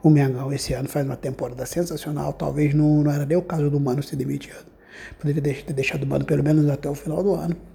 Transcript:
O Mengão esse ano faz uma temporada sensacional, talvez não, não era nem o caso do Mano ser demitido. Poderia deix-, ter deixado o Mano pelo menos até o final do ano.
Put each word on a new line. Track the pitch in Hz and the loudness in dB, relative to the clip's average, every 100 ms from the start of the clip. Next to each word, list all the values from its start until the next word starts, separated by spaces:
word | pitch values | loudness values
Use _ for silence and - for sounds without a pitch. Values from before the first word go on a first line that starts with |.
O | 156 | 6
Mengão | 151 139 127 135 | 6 4 0 -4
esse | 139 - | -6 -4
ano | 127 135 | -4 -4
faz | 147 135 | -2 -4
uma | 127 | -4
temporada | 139 131 123 123 127 | -6 -6 -8 -6 -6
sensacional, | 170 170 156 - 151 147 | -4 -4 -4 -6 -4 -4
talvez | - 143 143 147 | -4 -4 0 2
não, | 147 151 151 | 4 6 6
não | 147 | 4
era | 143 143 | 0 0
nem | 175 | 0
o | |
caso | 180 165 147 | 0 0 2
do | 143 | 2
Mano | 139 131 | 0 0
ser | 139 139 | -4 -4
demitido. | 135 143 - - - - - - - - | -4 -4 -8 -20 -20 -20 -20 -20 -18 -6
Poderia | 147 151 | -2 0
deix-, | 147 135 | 0 -4
ter | - | -4
deixado | 139 135 143 | -2 -2 -2
o | 135 | -2
Mano | 139 139 | -2 0
pelo | 143 | 2
menos | 143 156 147 | 4 4 4
até | 139 143 | 2 -4
o | 143 | -6
final | - 156 | -4 0
do | 196 | 2
ano. | 170 165 170 - | 0 -2 -6 -8